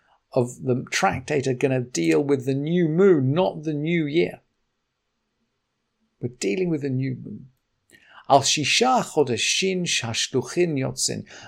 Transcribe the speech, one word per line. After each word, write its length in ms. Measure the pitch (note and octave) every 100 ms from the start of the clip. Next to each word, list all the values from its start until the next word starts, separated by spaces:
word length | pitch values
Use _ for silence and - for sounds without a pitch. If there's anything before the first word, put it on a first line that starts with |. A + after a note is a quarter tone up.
| _ _ _
of 300 | C3 B2 C3
the 200 | C3 B2 -
tractate 560 | - F#3+ - - D3 C3
are 80 |
gonna 260 | B2+ C#3 C3
deal 400 | B2 - E3 D#3
with 240 | C#3+ C#3+ B2
the 80 |
new 340 | C3+ D3 F3+ D#3+
moon, 460 | D#3+ G3+ E3 C3
not 300 | D3+ F#3+ E3+
the 100 | D#3
new 320 | D3 D3+ E3+ D3
year. 340 | D#3+ - - _ _ _ _ _ _ _ _ _ _ _ _ _ _ _ _ _ -
We're 80 | B2 -
dealing 300 | G3 G3 F3+
with 120 | D#3
the 60 | C#3
new 280 | B2+ C3+ A#2+
moon. 260 | B2+ G#3 - _ _ _ _ - _ - -
Al 100 | C3+
Shisha 640 | - - C3+ - B3 B3
Chodeshin 800 | E3+ D#3 B2 A2 - - F#3+ F#3
Shashluchin 960 | F3 - A#2 A2 - B2+ B2+ F3 F3 C#3+
Yotzin. 460 | C3 B2+ - A2 - -